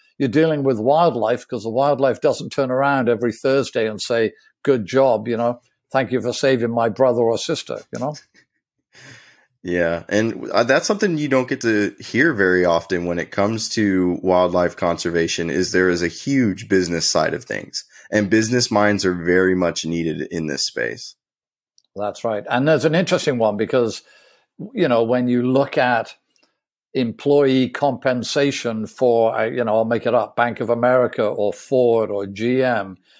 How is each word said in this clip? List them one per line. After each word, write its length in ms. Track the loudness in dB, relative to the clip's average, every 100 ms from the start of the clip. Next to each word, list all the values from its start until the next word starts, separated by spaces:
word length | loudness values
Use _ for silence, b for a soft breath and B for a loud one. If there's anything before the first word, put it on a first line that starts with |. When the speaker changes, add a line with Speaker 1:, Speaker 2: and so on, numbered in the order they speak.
| b -4
Speaker 1:
you're 100 | 0
dealing 360 | 2 2 2
with 140 | 0 0
wildlife, 720 | 2 4 2 2 0 -2 -4
'cause 140 | -8
the 80 | -4
wildlife 500 | 0 0 2 0 0
doesn't 300 | 0 -2 -4
turn 200 | -4 -2
around 380 | 0 0 2 0
every 240 | 0 -2
Thursday 560 | -2 0 0 0 -2 -4
and 140 | -4
say, 300 | -4 0 0 b b _
"Good 220 | 0 0
job," 440 | 0 2 2 2 -2
you 100 | -2
know, 220 | -2 -4 _ _ _
"Thank 220 | -2 -2
you 80 | -2
for 140 | -2
saving 380 | 0 0 2 0
my 180 | 0 -2
brother 320 | 2 2 2
or 160 | 0 0
sister," 420 | -4 -6 -8 -12 -12
you 100 | -8
know? 140 | -8 -8 -16 _ _ _ _ _ _ B B B B B B _
Speaker 2:
Yeah, 380 | -4 0 0 -2 -2
and, 420 | 0 0 -4 -2
uh, 140 | 0
that's 240 | 2 2 0
something 300 | 0 0 0
you 100 | 0
don't 180 | 0 0
get 140 | -2
to 340 | 0 0 0 -4
hear 320 | -4 0 2
very 320 | 4 4 4
often 400 | 4 2 0 -4
when 160 | -2 -4
it 100 | -4
comes 380 | -2 0 -2 -4
to 480 | 0 2 2 0 0
wildlife 540 | 2 2 4 2 0
conservation, 760 | 0 -2 -2 -2 0 0 -2 -2
is 200 | -2 0
there 180 | 2 2
is 140 | 2
a 60 | -2
huge 600 | -4 -2 0 0 -2 0
business 400 | 0 2 -2 0
side 240 | 0 0
of 120 | -2
things, 400 | -6 -10 -10 -12 -14 B B
and 180 | 0 2
business 440 | 2 2 0 2
minds 340 | 2 4 2 0
are 80 |
very 400 | 0 2 4 4
much 320 | 2 0 -2 -4
needed 360 | -4 -2 -4 -6
in 140 | -6 -4
this 200 | -4 -6
space. 480 | -6 -6 -8 -14 -20 _ _ _ _ _ _ _
Speaker 1:
That's 300 | -8 -6 -4
right. 200 | -4 -4 -4
And 160 | -2 2
there's 180 | 2
an 120 | 2 0
interesting 420 | 0 0 -2 0
one 180 | 0 0
because, 460 | 0 0 0 -2 b b b b b -16 -10
you 140 | -2 0
know, 160 | 2
when 240 | 2 2 2
you 140 | 0
look 340 | 2 0 0 0
at 380 | 0 0 -2 -10 _ _ _ _ _ _ _
employee 760 | -4 -4 -2 2 4 4 2 0
compensation 1200 | 0 -2 -2 -2 -2 -2 -2 0 -2 -6 -6 -8
for, 520 | 0 2 4 2 2
uh, 60 |
you 180 | -2 -2
know, 140 | 0 0
I'll 80 |
make 220 | 2 0 0
it 80 |
up, 200 | 0 0
Bank 240 | 0 -2 -2
of 120 | -2
America 540 | 0 2 4 2 0
or 280 | -2 0 -2
Ford 580 | -4 -2 2 2 2 0
or 160 | -4 -6
G 380 | -4 -2 0
M, 320 | 0 -2 -4 -12 b b